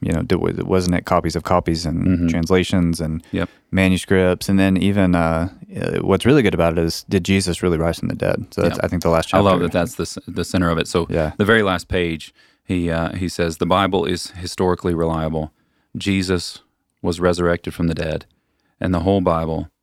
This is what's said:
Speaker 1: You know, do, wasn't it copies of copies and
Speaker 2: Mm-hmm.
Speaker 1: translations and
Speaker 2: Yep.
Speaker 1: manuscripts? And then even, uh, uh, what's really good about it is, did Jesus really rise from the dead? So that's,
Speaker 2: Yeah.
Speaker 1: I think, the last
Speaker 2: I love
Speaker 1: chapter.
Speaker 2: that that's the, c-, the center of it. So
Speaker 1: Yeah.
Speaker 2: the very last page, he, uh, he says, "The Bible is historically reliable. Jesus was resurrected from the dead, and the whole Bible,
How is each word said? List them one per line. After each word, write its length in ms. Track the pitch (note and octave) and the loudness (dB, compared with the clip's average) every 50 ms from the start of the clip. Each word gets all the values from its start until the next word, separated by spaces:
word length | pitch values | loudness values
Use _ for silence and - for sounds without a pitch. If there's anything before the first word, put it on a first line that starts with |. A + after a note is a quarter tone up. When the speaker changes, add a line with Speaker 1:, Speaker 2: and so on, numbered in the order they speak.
Speaker 1:
You 100 | - - | -4 -2
know, 100 | E2 E2 | -2 -2
do, 160 | E2+ - F#2 E2+ | 0 0 0 0
wasn't 580 | E2+ F2 F2 F#2 F2 F2+ F#2+ F#2 F2+ F2+ F2 | 0 -2 -2 -4 -2 0 0 0 2 0 0
it 80 | F2 - | -2 0
copies 320 | - F#2 E2+ E2 E2 D#2+ | 0 0 0 0 0 -4
of 80 | E2+ - | -4 0
copies 420 | - F#2 F2 - F2 E2 D#2+ E2+ | 2 2 2 2 0 -2 -2 -2
and 180 | D#2+ E2+ E2+ F2 | -4 -2 0 2
Speaker 2:
Mm-hmm. 220 | F#2 F2+ E2+ E2+ E2+ | 2 2 2 2 0
Speaker 1:
translations 720 | E2 E2+ E2+ D#2 F#2+ F#2 F2+ - G2+ F2+ F2 E2+ E2+ E2+ | 0 0 2 2 2 2 2 2 2 2 2 2 0 -2
and 220 | D#2+ D#2 D#2+ E2 - - | -4 -4 -6 -6 -8 -6
Speaker 2:
Yep. 180 | - F2+ F2 - _ _ _ _ | -4 -4 -4 -6 _ _ _ _
Speaker 1:
manuscripts? 800 | - F#2+ F#2+ F#2 F#2 F2+ - - G2+ F#2+ F#2 F2+ F2+ - - - | 2 2 4 4 2 0 0 2 2 4 4 2 2 0 0 0
And 100 | G2 F#2+ | 2 4
then 180 | F#2+ F#2+ F#2+ | 4 4 2
even, 380 | F2+ F#2 G2+ G2 G2+ F#2+ F2+ F2 | 2 2 2 2 2 4 4 4
uh, 340 | E2+ E2 E2 E2 D#2+ E2+ F#2+ - - - - - - | 2 2 2 2 0 -2 -4 -6 -12 -18 -14 -10 -6
uh, 180 | - E2+ E2+ E2+ | -4 -4 -4 -2
what's 260 | E2+ F#2 F#2+ F#2 - | 0 2 2 2 4
really 160 | A2+ D3 D3 | 4 4 4
good 100 | A2 F#2+ E2+ | 4 2 2
about 220 | E2 E2+ E2+ E2 | 2 2 2 2
it 80 | E2+ E2 | 2 0
is, 200 | E2 - - - - | 0 -2 -6 -4 -2
did 160 | G2+ F#2+ F2 | -2 0 2
Jesus 380 | - G2 G2 F2+ F2+ E2 - | 2 2 2 2 -2 -2 -2
really 160 | - F2+ E2+ D#2 | 0 0 0 0
rise 220 | D#2+ E2+ E2 - | 0 -2 -2 -2
from 80 | - - | -4 -6
the 80 | E2 | -4
dead? 300 | - - - - - - - | -2 -2 -2 -2 -2 -6 -6
So 120 | - F2+ | -4 -2
that's, 140 | F2+ F2 F2+ | -2 0 0
Speaker 2:
Yeah. 40 | F#2 - | -2 -2
Speaker 1:
I 40 | - | -2
think, 140 | F2 F2 | -2 -2
the 60 | - E2+ | 0 2
last 220 | E2 D#2+ E2 - | 2 2 2 2
Speaker 2:
I 60 | - F#2+ | 2 4
love 220 | G2+ G2 F#2 F2 | 4 4 4 2
Speaker 1:
chapter. 40 | F2 E2 | 0 0
Speaker 2:
that 40 | |
that's 220 | F2 F2 E2+ - - | 0 0 -2 -2 -4
the, 120 | - E2+ | -6 -8
c-, 140 | - - - - | -8 -8 -12 -14
the 180 | - F2 F#2 E2+ | -8 -8 -6 -4
center 240 | - - F#2 F2 E2+ | -2 0 0 2 0
of 100 | E2+ D#2+ | 0 -2
it. 100 | - - | -2 -2
So 180 | - F2+ E2 - | -2 -2 -2 0
Speaker 1:
Yeah. 240 | - E2 D#2 D#2 - | -2 -2 -2 -2 -2
Speaker 2:
the 80 | - G#2 | 0 2
very 180 | G2 A2+ A2+ | 4 4 4
last 240 | G#2 F#2+ F2+ E2+ - | 2 2 0 -2 -4
page, 480 | - F#2 F#2 F2 E2+ D#2+ D2+ - - - _ _ _ _ _ _ | -4 -4 -2 -2 -2 -4 -8 -10 -16 -20 _ _ _ _ _ _
he, 260 | - F#2+ F2 F2 E2+ | -4 -4 -2 -2 -2
uh, 220 | E2 E2 E2 - - | -2 -2 -2 -4 -4
he 140 | F2+ F2+ E2+ | -6 -6 -4
says, 300 | - - E2+ E2 D#2+ - | -2 -2 -2 -2 -2 -2
"The 80 | F2+ | -2
Bible 380 | E2 F2+ G2 G2 F#2 G2 F#2 D#2 | 0 2 2 2 2 0 0 0
is 280 | F2 F2+ E2+ - - | -2 -4 -4 -6 -10
historically 640 | - F2+ F2 E2+ - - F#2+ F2+ F2 - - F2+ E2+ | -12 -12 -12 -8 -4 -2 0 0 0 0 -2 -2 0
reliable. 580 | D#2+ E2 E2 D#2+ D#2+ D#2+ D#2 D#2+ D#2 D#2 D#2 - _ _ _ _ _ _ _ - | 0 0 0 0 -2 -2 -2 -2 -4 -6 -6 -10 _ _ _ _ _ _ _ -12
Jesus 600 | E2+ F2 G2 G2 F#2+ F2+ F2+ F#2 F2 - - - - _ _ _ _ _ _ _ _ | -6 -2 0 0 0 0 0 -2 -2 -4 -8 -12 -16 _ _ _ _ _ _ _ _
was 200 | - F#2 E2+ E2 | -4 -4 -2 0
resurrected 540 | F2+ F2+ F2 F2 F2 E2+ F2 - - - - | 0 0 2 2 0 0 0 -2 -4 -8 -4
from 120 | - F2 | -2 -2
the 80 | E2 D#2 | -2 -2
dead, 320 | D2+ D#2+ D#2 D#2 D#2+ - _ _ _ _ _ _ _ _ _ _ - | -2 -4 -4 -6 -8 -10 _ _ _ _ _ _ _ _ _ _ -6
and 120 | - F#2 | -2 -2
the 80 | F2+ E2+ | 0 0
whole 200 | D#2+ F#2+ G2+ G2 | 2 2 2 2
Bible, 480 | F2+ F2+ E2 D#2+ D#2+ D#2+ D#2+ E2 E2 - _ _ | 2 2 0 0 -2 -2 -4 -4 -6 -8 _ _